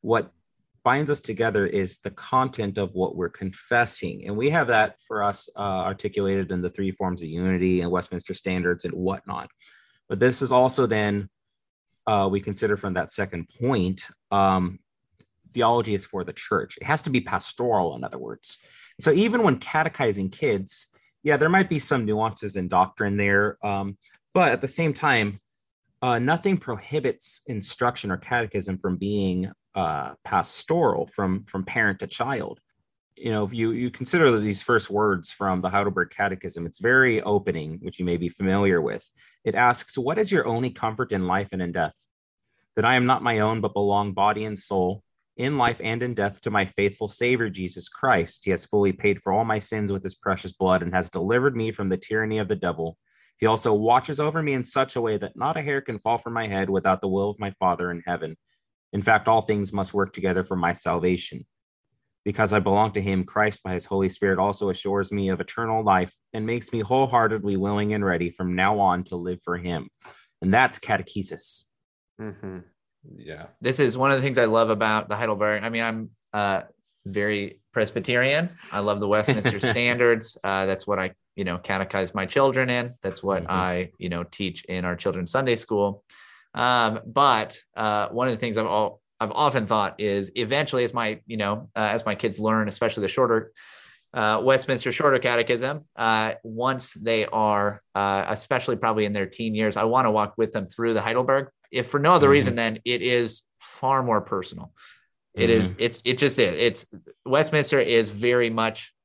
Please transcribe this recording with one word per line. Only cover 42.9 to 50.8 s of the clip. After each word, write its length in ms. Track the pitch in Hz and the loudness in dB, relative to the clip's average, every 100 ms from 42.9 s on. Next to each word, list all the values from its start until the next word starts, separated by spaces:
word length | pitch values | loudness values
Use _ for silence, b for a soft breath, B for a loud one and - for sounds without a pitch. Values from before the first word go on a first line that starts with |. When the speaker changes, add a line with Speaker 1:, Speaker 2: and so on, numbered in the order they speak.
| 127 | 4
Speaker 1:
am 100 | 123 | 4
not 160 | 131 | 2
my 180 | 120 113 | 2 2
own, 220 | 107 113 | 2 0
but 120 | 104 | -2
belong 400 | 101 101 101 104 | 0 2 2 0
body 320 | 95 101 104 107 | 2 2 2 -4
and 120 | 101 | -8
soul, 460 | - 98 90 101 _ _ _ - | -4 0 0 -2 _ _ _ -6
in 200 | 127 147 | -2 2
life 220 | 120 117 | 2 2
and 180 | 110 113 | -4 -2
in 120 | 123 113 | -2 -2
death, 260 | 101 95 | -2 -2
to 80 | - | -2
my 140 | 104 95 | 0 0
faithful 420 | - 101 98 104 | 0 0 0 -8
Savior, 400 | - 120 123 113 | -2 0 2 0
Jesus 400 | 92 90 - - | -4 -8 -8 -14
Christ. 540 | - 131 104 82 - - | -4 2 2 2 -4 -2
He 60 | |
has 140 | 90 - | -2 0
fully 260 | 104 101 | 2 2
paid 280 | 92 104 95 | 2 0 0
for 120 | - | 0
all 120 | 98 113 | 0 0
my 140 | 107 | -2
sins 320 | - 110 104 | -4 -4 -4
with 120 | 98 | -4
his 120 | 95 - | -6 -6
precious 380 | 101 95 92 | -4 -4 -6
blood 280 | - 95 92 | -2 2 2